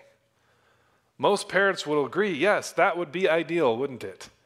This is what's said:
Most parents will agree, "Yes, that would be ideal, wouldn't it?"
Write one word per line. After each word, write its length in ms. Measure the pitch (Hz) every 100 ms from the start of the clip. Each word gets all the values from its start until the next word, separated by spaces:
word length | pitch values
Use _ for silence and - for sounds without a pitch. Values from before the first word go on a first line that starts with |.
| - _ _ _ _ _ _ _ _ _ _ -
Most 280 | 139 202 -
parents 380 | 185 196 180 147
will 180 | 151 131
agree, 260 | 143 208
"Yes, 380 | 151 180 185 -
that 260 | - 185 175
would 140 | 165
be 180 | 147 185
ideal, 480 | 165 156 170 143 113
wouldn't 260 | 139 120
it?" 260 | 98 92 - _